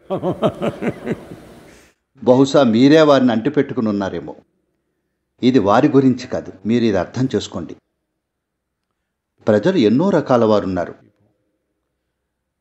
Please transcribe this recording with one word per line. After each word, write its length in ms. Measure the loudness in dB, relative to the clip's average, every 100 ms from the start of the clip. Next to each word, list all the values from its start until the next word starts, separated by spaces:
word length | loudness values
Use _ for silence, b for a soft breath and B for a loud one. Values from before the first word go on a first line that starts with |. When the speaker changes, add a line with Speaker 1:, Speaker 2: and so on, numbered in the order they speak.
| -10
Speaker 1:
<laughs> 1040 | -8 -6 -4 -6 -4 -8 -8 -10 -10 -10 -12 -14 -20 -20 -20 -20 b b _ _ _
Speaker 2:
బహుశా 380 | 0 2 4 4
మీరే 400 | 2 4 4 6
వారిని 300 | 6 4 2
అంటిపెట్టుకుని 560 | 0 -2 -2 -4 -4 -4
ఉన్నారేమో. 480 | -4 -6 -8 -12 -18 _ _ _ _ _ _ _ _ _ _
ఇది 160 | 0 2
వారి 300 | 2 2 4
గురించి 380 | 2 2 0 -6
కాదు, 260 | -10 -10 -10 -4
మీరు 180 | -2
ఇది 120 | 0 -2
అర్థం 320 | -4 -6 -4
చేసుకోండి. 420 | -4 -6 -10 -14 -16 _ _ _ _ _ _ _ _ _ _ _ _ _ _ _ _ -2
ప్రజలు 300 | 0 0 0
ఎన్నో 340 | 2 2 0
రకాల 340 | -2 0 0
వారున్నారు. 600 | 2 0 -2 -6 -8 -12 _ _ _ _ _ _ _ _ _ _ _ _ _ _ _ _